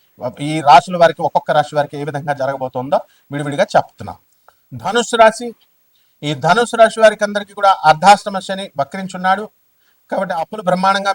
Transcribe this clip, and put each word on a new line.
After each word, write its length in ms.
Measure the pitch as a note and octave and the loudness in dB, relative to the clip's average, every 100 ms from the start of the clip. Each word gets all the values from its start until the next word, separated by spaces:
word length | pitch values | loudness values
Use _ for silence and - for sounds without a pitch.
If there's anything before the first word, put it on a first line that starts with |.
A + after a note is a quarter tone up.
| _ - B2 - | _ -12 -12 -8
ఈ 200 | D3 D#3 | -6 -2
రాశుల 360 | C#3 E3 F#3 F3+ | 6 6 4 0
వారికి, 240 | E3 D#3+ | 0 0
ఒక్కొక్క 300 | F3 F3+ - | -4 -4 -2
రాశి 240 | D3+ D3 D3+ | -2 0 -2
వారికి 220 | C#3+ C#3+ | -4 -6
ఏ 60 | |
విధంగా 300 | C#3+ C#3+ D3 | -8 -8 -6
జరగబోతుందో 640 | C3+ C3 C#3 B2+ B2+ C3+ F#3+ - _ - | -6 -4 -6 -8 -8 -4 -4 -4 _ -12
విడివిడిగా 340 | C#3+ D3 D3 - D3 | -8 -6 -4 0 0
చెప్తున్నాం. 420 | - - G2 E2+ _ _ _ _ _ | -2 -10 -18 -18 _ _ _ _ _
ధనుసు 420 | B2 D3+ A3+ A3+ A#3 | -12 -4 -4 -2 4
రాశి, 320 | A3 G#3+ A#3+ - _ _ _ _ _ - | 4 4 -12 -16 _ _ _ _ _ -12
ఈ 100 | D3 | -8
ధనుసు 420 | D3 D#3 G3+ A#3+ A#3 | -4 0 0 0 2
రాశి 240 | A3 A3+ | 2 6
వారికి 240 | A3 G#3+ | 4 4
అందరికీ 300 | G#3 G#3 G3+ | -6 -6 -10
కూడా 180 | G#3 G3 F#3+ D#3 | 0 2 4 2
అర్ధాష్టమ 540 | D#3 F#3+ G3+ G#3 F#3+ | 4 6 4 4 -8
శని 260 | F#3 F#3+ G3 D#3+ | -8 -10 -10 -6
వక్రించున్నాడు 640 | - F#3+ F#3 F#3 F#3 G3 G#3+ _ _ _ _ _ - | -6 -6 -10 -6 -2 -2 -4 _ _ _ _ _ -8
కాబట్టి 220 | A#3 F#3+ | -6 -4
అప్పులు 280 | F3 D#3+ G#3+ | -6 -6 -6
బ్రహ్మాండంగా 500 | F3+ F3+ G3 G3 G3 | -2 0 2 0 -2